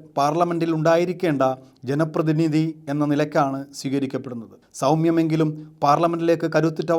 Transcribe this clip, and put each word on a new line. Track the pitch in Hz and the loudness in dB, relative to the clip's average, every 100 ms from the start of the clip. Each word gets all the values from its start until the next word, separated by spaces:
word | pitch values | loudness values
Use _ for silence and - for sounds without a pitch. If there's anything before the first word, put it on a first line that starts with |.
| - - | -6 -2
പാർലമെൻറ്റിൽ | 147 160 175 170 165 160 | 0 2 0 0 -2 0
ഉണ്ടായിരിക്കേണ്ട | 160 165 175 170 175 139 131 131 - _ 123 | 2 2 0 -2 0 2 0 -2 -12 _ -4
ജനപ്രതിനിധി | 143 160 156 160 156 165 151 160 160 - | -2 0 0 0 2 2 0 -2 -4 -6
എന്ന | 147 147 | -2 0
നിലയ്ക്കാണ് | 147 151 156 139 135 139 - | 0 0 0 0 -2 -10 -10
സ്വീകരിക്കപ്പെടുന്നത്. | 139 135 131 131 131 120 107 - _ - | -4 -2 -2 -4 -8 -12 -14 -20 _ -2
സൗമ്യമെങ്കിലും | 135 160 165 165 165 156 156 151 - - 143 | 2 2 2 2 2 0 0 -4 -12 -2 2
പാർലമെൻറ്റിലേക്ക് | 151 170 170 170 165 165 156 | 4 2 0 0 0 0 0
കരുത്തുറ്റ | 160 160 156 | 0 -2 -2